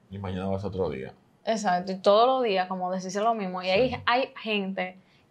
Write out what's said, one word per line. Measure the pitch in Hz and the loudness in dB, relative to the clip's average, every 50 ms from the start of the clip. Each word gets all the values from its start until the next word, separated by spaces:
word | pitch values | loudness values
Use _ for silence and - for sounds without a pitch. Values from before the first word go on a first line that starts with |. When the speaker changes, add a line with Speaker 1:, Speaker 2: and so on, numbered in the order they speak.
| _ _ | _ _
Speaker 1:
Y | 95 101 | -12 -8
mañana | 98 92 95 90 95 98 | -6 -6 -4 -4 -2 -2
va | 98 | -2
a | 95 | -2
ser | 101 98 | -4 -4
otro | 98 95 92 80 | -2 -2 -2 -2
día. | 71 65 65 64 - _ _ _ _ _ _ | -2 -4 -8 -10 -14 _ _ _ _ _ _
Speaker 2:
Exacto. | - 226 214 208 196 180 180 180 190 | -2 -2 0 0 0 0 0 -2 -4
Y | 190 190 | -6 0
todos | - 208 202 214 233 254 | 4 6 6 8 6 6
los | 262 262 254 | 4 2 2
días, | 226 190 185 185 185 | 2 2 0 0 -2
como | 190 185 180 180 | -4 -4 -4 -4
decirse | 185 185 185 190 180 202 | -4 -4 -6 -6 -4 0
lo | 208 233 233 | 0 0 0
mismo. | 226 202 185 180 180 180 | 0 -2 -4 -6 -4 0
Y | 185 | 2
hay, | 185 202 254 254 | 2 4 4 2
Speaker 1:
Sí. | 247 240 - | 0 -2 0
Speaker 2:
hay | - 240 254 269 - - - | 0 2 2 0 -2 -6 -10
gente | - 220 214 202 196 190 190 190 185 185 185 - - _ _ _ _ _ | -6 -4 -2 -2 -2 -4 -4 -4 -6 -6 -8 -14 -20 _ _ _ _ _